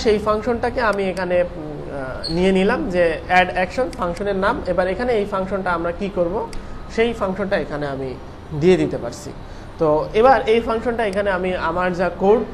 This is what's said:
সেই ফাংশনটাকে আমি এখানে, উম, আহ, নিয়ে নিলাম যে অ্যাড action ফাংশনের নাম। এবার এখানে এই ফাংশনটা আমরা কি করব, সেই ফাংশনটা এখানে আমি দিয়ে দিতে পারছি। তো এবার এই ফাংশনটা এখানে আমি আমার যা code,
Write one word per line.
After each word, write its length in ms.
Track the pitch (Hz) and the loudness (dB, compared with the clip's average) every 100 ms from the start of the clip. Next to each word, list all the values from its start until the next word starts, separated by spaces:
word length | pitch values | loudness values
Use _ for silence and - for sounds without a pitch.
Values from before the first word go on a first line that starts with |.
সেই 140 | 247 208 | 2 2
ফাংশনটাকে 640 | 214 214 233 233 247 247 | 2 0 0 -2 -2 0
আমি 220 | 226 202 190 | 0 0 0
এখানে, 260 | 180 180 180 | -2 0 2
উম, 60 | 175 | 0
আহ, 840 | 170 151 147 147 139 131 123 - 165 | -2 -10 -10 -10 -8 -8 -8 -4 0
নিয়ে 160 | 190 | 4
নিলাম 380 | 190 190 262 277 | 4 4 2 0
যে 300 | 180 170 156 - | 2 2 2 2
অ্যাড 200 | 180 185 | 4 4
action 340 | 180 185 - 254 247 | 2 -2 -2 -4 -2
ফাংশনের 380 | 226 202 202 196 | -4 -2 -2 0
নাম। 260 | 196 - 180 | 0 0 -2
এবার 200 | 175 180 | 0 0
এখানে 260 | 185 247 | 0 0
এই 120 | 226 202 | 0 0
ফাংশনটা 460 | 190 185 196 190 | -2 -2 -2 -2
আমরা 200 | 170 170 | -2 -2
কি 180 | 170 196 190 | -4 -4 0
করব, 320 | 170 202 233 - - - - - | 0 -2 -4 -6 -8 -10 -6 -2
সেই 180 | 233 | 0
ফাংশনটা 420 | 226 196 185 196 196 | 0 -4 -2 -2 -2
এখানে 280 | 143 147 147 | -2 -4 -6
আমি 220 | 135 135 127 - - - 151 | -6 -6 -8 -12 -16 -10 2
দিয়ে 160 | 170 180 | 6 6
দিতে 200 | 147 127 | 4 -2
পারছি। 320 | 120 - 139 - - - - - | -6 -10 -12 -12 -12 -12 -14 0
তো 280 | 160 151 151 | 2 2 2
এবার 260 | 196 247 233 - | 4 6 6 4
এই 60 | 233 | 2
ফাংশনটা 420 | 220 226 247 233 220 | 2 -2 -2 0 0
এখানে 240 | 190 202 | 0 0
আমি 180 | 185 185 180 156 | 0 0 -2 -2
আমার 240 | 175 180 | 0 0
যা 160 | 175 180 170 | 0 -2 2
code, 200 | 190 233 - | 4 4 2